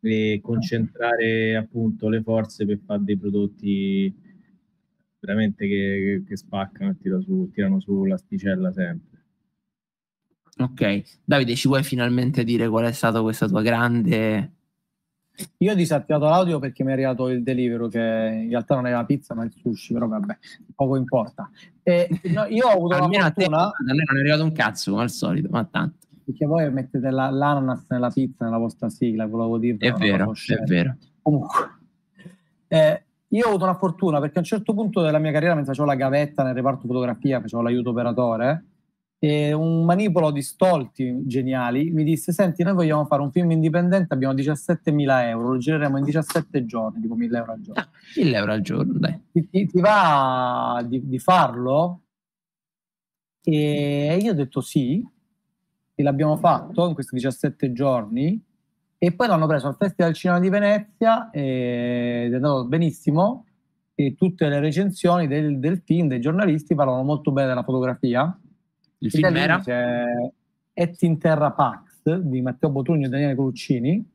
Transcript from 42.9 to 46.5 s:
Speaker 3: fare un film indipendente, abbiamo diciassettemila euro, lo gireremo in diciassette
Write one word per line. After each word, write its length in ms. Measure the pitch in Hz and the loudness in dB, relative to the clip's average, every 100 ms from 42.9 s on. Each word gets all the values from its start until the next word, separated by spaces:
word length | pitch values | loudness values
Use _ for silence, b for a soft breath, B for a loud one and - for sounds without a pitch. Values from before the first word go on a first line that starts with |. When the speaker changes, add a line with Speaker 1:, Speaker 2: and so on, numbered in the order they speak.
| 151 147 | 2 2
Speaker 3:
fare 160 | 143 | 0
un 100 | 143 | 0
film 200 | 180 175 | 0 2
indipendente, 600 | 160 160 165 175 190 170 | 2 2 2 2 2 0
abbiamo 200 | 131 131 | 0 0
diciassettemila 920 | 135 139 147 - 170 - 147 139 131 120 | 0 -2 -4 -2 -2 0 0 2 2 2
euro, 220 | 113 120 | -2 -2
lo 60 | 131 | -2
gireremo 400 | 123 156 147 135 | 0 0 0 0
in 60 | 143 | 0
diciassette 600 | 156 147 170 - | 0 0 -4 -2